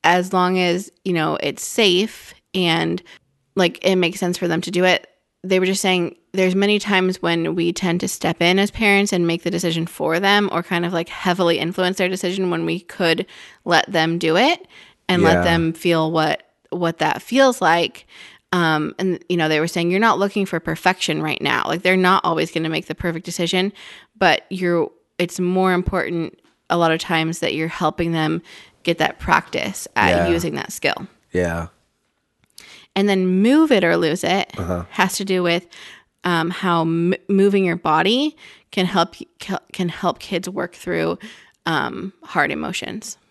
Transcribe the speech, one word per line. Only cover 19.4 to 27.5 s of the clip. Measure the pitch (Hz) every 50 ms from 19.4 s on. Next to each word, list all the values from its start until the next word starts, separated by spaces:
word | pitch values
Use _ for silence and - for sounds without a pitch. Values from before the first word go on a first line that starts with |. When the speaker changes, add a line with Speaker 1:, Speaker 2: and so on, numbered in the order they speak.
| 160 156
Speaker 1:
they | 156 151
were | 160 165
saying, | - 175 170 170
"You're | 180 196
not | 226 226 - 170
looking | 196 202 - 214 196
for | - - 165
perfection | - 170 160 - - 185 185 - - - 156 156
right | 156 156 143 -
now." | - 143 127 - - -
Like, | 156 175
they're | - 180 185
not | 190 185 180 190 - -
always | 165 165 160 160 165
gonna | - 165 165 160
make | 160 156 -
the | - 202
perfect | _ - 175 165 160 -
decision, | - 165 - 170 170 - 185 185 202 - - - - - - - _ _ -
but | 190 170 151 - - _
you're, | 190 185 185 175 175 170 147 - _ _ _ _ _ -
it's | 175 170 - -
more | 185 180 185 185 185 185
important | 180 175 185 - 190 180 - - 170 170 160 - - _ _ _ _ _ _ _
a | -
lot | 175 170 160
of | 160 165
times | - - 175 160 160 165 170 -
that | - 135